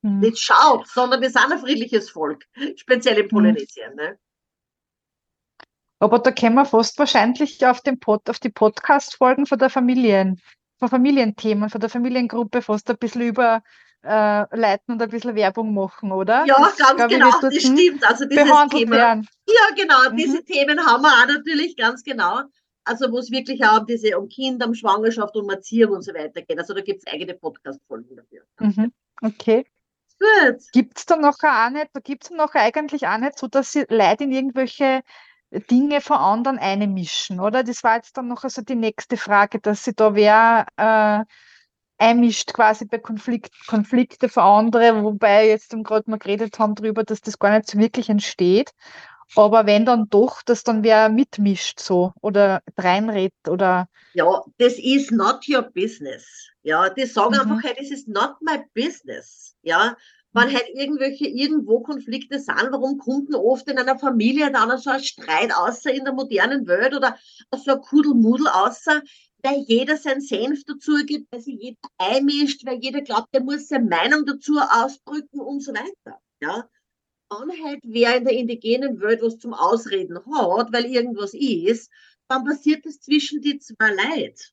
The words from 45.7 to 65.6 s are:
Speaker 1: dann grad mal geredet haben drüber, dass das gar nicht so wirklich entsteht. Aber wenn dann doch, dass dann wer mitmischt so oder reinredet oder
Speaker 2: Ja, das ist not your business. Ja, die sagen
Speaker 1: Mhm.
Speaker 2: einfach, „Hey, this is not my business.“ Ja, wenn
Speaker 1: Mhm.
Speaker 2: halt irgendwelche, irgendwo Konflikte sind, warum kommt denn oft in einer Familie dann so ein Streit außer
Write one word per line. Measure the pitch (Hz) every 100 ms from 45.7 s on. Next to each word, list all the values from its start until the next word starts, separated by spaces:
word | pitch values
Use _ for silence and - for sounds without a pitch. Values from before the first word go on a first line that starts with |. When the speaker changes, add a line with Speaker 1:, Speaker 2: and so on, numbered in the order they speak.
Speaker 1:
dann | 226
grad | 214 220 220
mal | 214
geredet | 196 208 220 -
haben | 214
drüber, | 208 220 214
dass | 220 220
das | - 208
gar | 202 214
nicht | 214
so | 208
wirklich | 226 - 233
entsteht. | 208 - - 180 196 285 _ - - - - _ -
Aber | 208 226 208
wenn | 208 226
dann | 233 214
doch, | 202 254 -
dass | - 240
dann | - 220
wer | 220 214 220
mitmischt | 220 285 - 202 185 - -
so | - 180 180 -
oder | 208 202 202 190 - -
reinredet | 180 185 220 208 190 _ -
oder | 180 190 180 180 _ _
Speaker 2:
Ja, | 175 165 - - _
das | 240 247
ist | 254 277 269
not | 226 269 262 -
your | 269
business. | - 180 214 - 143 - - - - _
Ja, | 147 160 190
die | 190 254
sagen | 214 214
Speaker 1:
Mhm. |
Speaker 2:
einfach, | 277 233 220
„Hey, | 269 240
this | 277
is | 277 -
not | 202 262 -
my | 320 285 -
business.“ | - 294 - - 101 - _ - _
Ja, | 160 165 220 233 _ _ _
wenn | 226 247
Speaker 1:
Mhm. |
Speaker 2:
halt | 269 240
irgendwelche, | 254 277 294 269 277 294
irgendwo | 220 285 311 202 233
Konflikte | 240 285 - 254 - 277
sind, | - - 240
warum | 262 262 277
kommt | - 269 285
denn | 269
oft | 202 262 -
in | 262
einer | 254 262
Familie | 277 233 220 277 294
dann | 262 226 254
so | 285
ein | 269
Streit | 277 - - 160 226
außer | 170